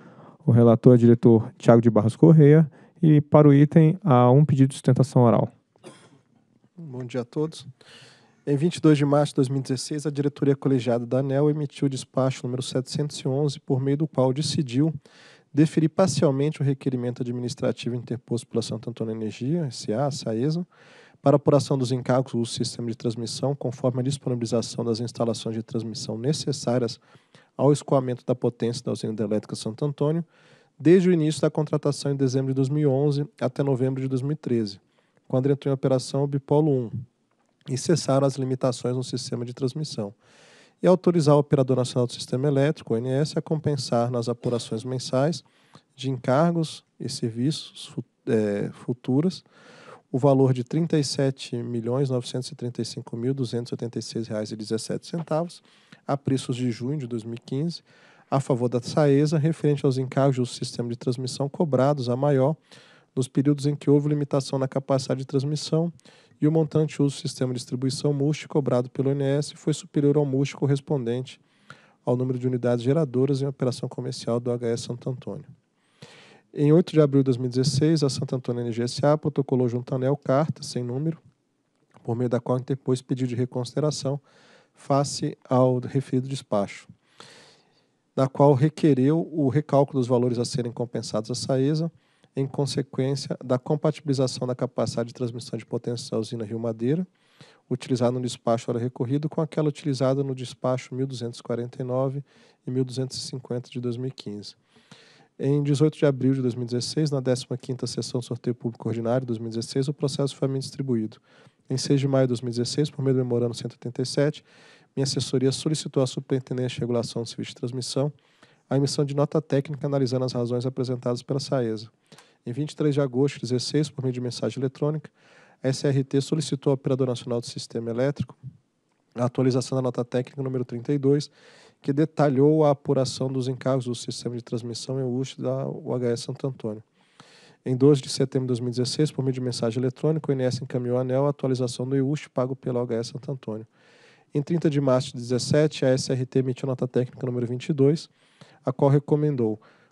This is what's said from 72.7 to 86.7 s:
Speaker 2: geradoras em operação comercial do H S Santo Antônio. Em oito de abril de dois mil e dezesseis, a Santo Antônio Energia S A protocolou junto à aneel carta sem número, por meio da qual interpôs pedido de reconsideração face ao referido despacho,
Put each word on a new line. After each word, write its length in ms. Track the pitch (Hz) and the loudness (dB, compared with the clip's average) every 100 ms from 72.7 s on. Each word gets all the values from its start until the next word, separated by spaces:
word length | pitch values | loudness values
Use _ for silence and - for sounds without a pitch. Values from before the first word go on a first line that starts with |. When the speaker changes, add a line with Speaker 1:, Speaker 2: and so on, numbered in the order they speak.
| 120 | 0
Speaker 2:
geradoras 580 | 120 165 151 123 135 135 | 2 2 2 0 0 0
em 40 | 139 | -2
operação 420 | 135 127 120 123 | -2 -4 -4 -8
comercial 540 | - 127 131 - 120 | -8 -10 -8 -4 -2
do 100 | 123 | -2
H 160 | 120 120 | -2 -2
S 160 | 117 | -4
Santo 260 | - 117 - | -6 -8 -8
Antônio. 360 | 127 - 98 - - _ _ _ _ - - - - _ | -8 -10 -14 -14 -20 _ _ _ _ -20 -20 -20 -20 _
Em 200 | - 147 | 0 6
oito 180 | 160 180 | 6 6
de 80 | 156 | 4
abril 220 | 147 139 | 6 4
de 40 | 135 | 2
dois 120 | 123 | 2
mil 80 | 127 | 0
e 40 | |
dezesseis, 540 | 123 131 135 151 165 | 0 0 2 4 4
a 60 | 143 | 2
Santo 260 | - 131 131 | -2 -4 -4
Antônio 240 | 123 120 | -4 -4
Energia 240 | 120 113 | -4 -2
S 220 | 120 - 143 | -2 2 2
A 120 | 151 | 2
protocolou 520 | 156 143 135 127 127 | 0 -2 0 2 2
junto 240 | 123 123 | -2 -4
à 20 | 131 | -2
aneel 220 | 127 143 | 0 0
carta 460 | - 135 156 - | 0 2 0 -4
sem 200 | 139 123 | -8 -8
número, 340 | 120 131 156 160 _ _ _ _ _ _ _ - | -6 -4 -4 -6 _ _ _ _ _ _ _ -12
por 100 | - | -6
meio 160 | 117 123 | -2 0
da 120 | 120 | 0
qual 160 | - 127 | 0 -2
interpôs 440 | 127 135 - 127 | -2 -4 0 -2
pedido 280 | - 127 127 | -2 -4 -2
de 60 | 120 | -2
reconsideração 840 | 123 127 120 - 151 147 131 139 - _ _ _ _ | -2 -4 -6 -2 -2 -2 -4 -6 -8 _ _ _ _
face 640 | _ - 139 143 - 147 - - | _ 0 0 0 -4 -6 -8 0
ao 320 | 127 131 127 | 4 4 2
referido 480 | 120 139 - 127 131 | -2 -4 -2 -2 -2
despacho, 600 | 135 - 104 98 | -8 -4 -2 -2